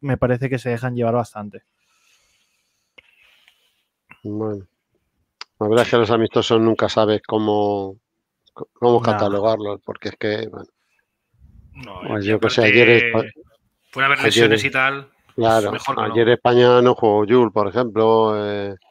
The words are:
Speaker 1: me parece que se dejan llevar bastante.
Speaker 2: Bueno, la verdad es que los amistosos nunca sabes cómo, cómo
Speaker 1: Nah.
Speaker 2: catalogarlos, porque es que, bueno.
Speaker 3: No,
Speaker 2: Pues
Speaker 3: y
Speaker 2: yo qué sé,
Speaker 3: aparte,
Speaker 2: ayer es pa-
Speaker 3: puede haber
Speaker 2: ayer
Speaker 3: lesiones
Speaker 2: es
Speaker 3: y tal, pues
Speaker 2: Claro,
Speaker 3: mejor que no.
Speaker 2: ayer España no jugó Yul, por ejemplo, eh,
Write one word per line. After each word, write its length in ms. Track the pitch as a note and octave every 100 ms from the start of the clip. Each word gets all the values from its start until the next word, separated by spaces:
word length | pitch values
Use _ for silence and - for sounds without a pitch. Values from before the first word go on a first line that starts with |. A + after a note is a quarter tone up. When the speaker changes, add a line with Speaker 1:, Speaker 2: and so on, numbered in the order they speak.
Speaker 1:
me 160 | C#3 B2
parece 300 | B2 B2 C3
que 80 | B2+
se 120 | B2
dejan 240 | A#2 B2+
llevar 200 | A#2+ A#2
bastante. 480 | B2 - G#2+ G#2 G2 _ _ _ _ _ _ _ _ _ _ _ _ _ _ _ _ _ _ _ _ _ _ _ _ _ _
Speaker 2:
Bueno, 440 | G#2 G#2 G#2+ G2+ F#2 _ _ _ _ _ _ _ - -
la 100 | G#2+
verdad 160 | A#2
es 60 | A#2+
que 60 | A#2+
los 140 | G#2+
amistosos 500 | A2+ A2 A#2+ A2 A2+
nunca 280 | A2+ G#2+ G#2
sabes 340 | A2+ G#2+ G#2 -
cómo, 680 | A2 G#2+ G#2 G2+ G2+ G2 G2 _ _ _ _ _ - -
cómo 260 | - B2 A#2
Speaker 1:
Nah. 120 | A#2
Speaker 2:
catalogarlos, 680 | G#2+ G#2 G2+ A2 A2 G#2 G2
porque 260 | - G2+ G#2
es 60 | -
que, 320 | G#2+ G#2+ A2
bueno. 180 | - - _ _ _ _ _ _ _ - - _
Speaker 3:
No, 280 | - A2+ F#2 F#2
Speaker 2:
Pues 180 | A2
Speaker 3:
y 40 | G2+
Speaker 2:
yo 120 | G#2+
qué 100 | A2
sé, 100 | -
Speaker 3:
aparte, 100 | A2 B2+
Speaker 2:
ayer 80 | A2+
es 220 | A#2 A#2+
pa- 120 | A2+ A2+ - - _ _ _ _
Speaker 3:
puede 140 | C3 C#3
haber 120 | C3+
Speaker 2:
ayer 80 | C#3
Speaker 3:
lesiones 340 | A#2 A2 G#2+
Speaker 2:
es 40 |
Speaker 3:
y 60 | C3+
tal, 400 | C3+ C3+ C#3 C3+ _ _
pues 0 | -
Speaker 2:
Claro, 360 | A2+ A2+ G2+
Speaker 3:
mejor 240 | G#2+ - B2+
que 60 |
no. 100 | G#2+
Speaker 2:
ayer 160 | A2+ A2+
España 540 | A#2 B2 A#2+ B2 B2
no 120 | B2
jugó 300 | B2 A2+ G#2
Yul, 280 | G#2 B2 A2+
por 160 | G#2 G2+
ejemplo, 680 | A2 A#2+ G#2 A2 A2+ A2 G#2+
eh, 380 | G#2 G2+ G2+ F#2+ _